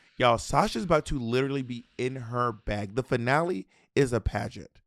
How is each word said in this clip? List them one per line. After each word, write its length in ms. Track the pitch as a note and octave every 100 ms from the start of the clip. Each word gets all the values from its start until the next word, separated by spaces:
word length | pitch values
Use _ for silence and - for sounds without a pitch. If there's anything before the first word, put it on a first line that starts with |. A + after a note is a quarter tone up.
| _ -
Y'all, 200 | B2 A2+
Sasha's 460 | - C#3+ G#3 A#3 F#3
about 200 | D#3 -
to 120 | C#3+
literally 420 | A#2 B2 C3+ C#3
be 260 | B2 A#2+ - -
in 180 | B2+ C3+
her 360 | A#2 B2 A#2+
bag. 440 | G#2+ - G#2 G2+ A2+
The 80 |
finale 640 | B2 B2+ A#2+ D3 F3 F#3 - _ _ -
is 180 | C3+
a 80 | A#2
pageant. 580 | - G#2+ A2 G2+ - _